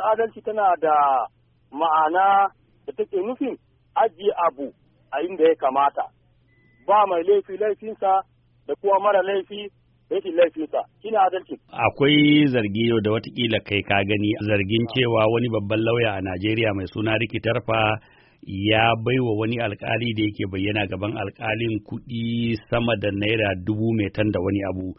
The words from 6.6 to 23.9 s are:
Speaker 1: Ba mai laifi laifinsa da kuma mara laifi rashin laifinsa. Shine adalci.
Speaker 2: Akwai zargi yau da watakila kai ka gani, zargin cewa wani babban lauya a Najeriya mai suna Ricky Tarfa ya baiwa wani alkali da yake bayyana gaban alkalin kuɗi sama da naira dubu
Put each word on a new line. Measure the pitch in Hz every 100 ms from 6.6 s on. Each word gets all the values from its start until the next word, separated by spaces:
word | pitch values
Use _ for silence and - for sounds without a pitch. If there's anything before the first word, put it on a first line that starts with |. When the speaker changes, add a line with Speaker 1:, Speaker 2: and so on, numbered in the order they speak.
| _ _ -
Speaker 1:
Ba | 208 196
mai | 170
laifi | 175 202 196 185
laifinsa | 214 202 220 208 196 190 - _ _ _ -
da | 147
kuma | 202 196
mara | 202 196
laifi | 190 196 - 208 208 _ _ _ -
rashin | 185 - 165
laifinsa. | 170 156 151 - - _
Shine | 214 214
adalci. | 185 185 - - _
Speaker 2:
Akwai | - 110 - 139 147 147 151 147
zargi | 123 104 104 117
yau | 113
da | 104
watakila | 113 117 110 117 107
kai | - 101
ka | - 101
gani, | 98 107 104 107 104
zargin | 104 95 113 117
cewa | 131 120 113 110
wani | 117 120
babban | 110 101 110
lauya | 113 120 113 98
a |
Najeriya | 95 90 104 110 110 101
mai | 92
suna | 113 110 110
Ricky | 117 110
Tarfa | 113 117 - 113 107 107 - _ _ _ -
ya | 95 104 110 113 113
baiwa | 113 131 123 107
wani | 113 120
alkali | 110 98 - 113 120
da | 110
yake | 107 104 101
bayyana | 95 101 104 95
gaban | 95 104 113
alkalin | 98 - 113 110 117 107
kuɗi | - 113 - 117 117 117 117 110 -
sama | 117 117 110
da | 104
naira | 98 104 113 101 92 92
dubu | 107 113